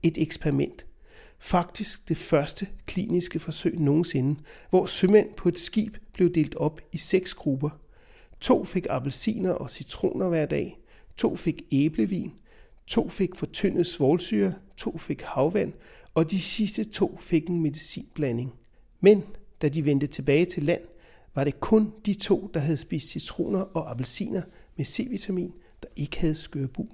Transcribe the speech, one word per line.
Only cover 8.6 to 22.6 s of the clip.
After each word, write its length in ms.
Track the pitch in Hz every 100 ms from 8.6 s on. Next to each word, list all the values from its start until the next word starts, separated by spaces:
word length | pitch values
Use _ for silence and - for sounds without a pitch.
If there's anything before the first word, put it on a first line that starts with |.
| 180
fik 220 | 185 -
appelsiner 600 | 135 131 - - 220 185
og 180 | - -
citroner 600 | - - - 180 - 185
hver 160 | 165 147
dag, 340 | 147 - - - - - -
to 180 | - -
fik 280 | 170 - -
æblevin, 600 | 139 151 156 104 90 - - - - - - -
to 220 | - 170
fik 260 | - 185 -
fortyndet 520 | - - 196 170 170
svovlsyre, 680 | - 139 170 - 214 196 - - -
to 200 | - 160
fik 240 | - 143
havvand, 520 | - - 147 196 - - - - -
og 180 | - 160
de 100 | 190
sidste 420 | - - 208 -
to 340 | 214 - 190 -
fik 260 | - 165 156
en 140 | 175
medicinblanding. 920 | 156 147 - - - - 143 117 123 - - - - _
Men 220 | 190 208 - - - -
da 80 | 151
de 160 | 151 147
vendte 220 | 143 143
tilbage 380 | - 139 143 175
til 180 | -
land, 180 | 143 170 - - - - - -
var 80 |
det 160 | 143 -
kun 340 | - 220 214 - -
de 80 |
to, 380 | 196 - 196 196
der 60 |
havde 180 | 165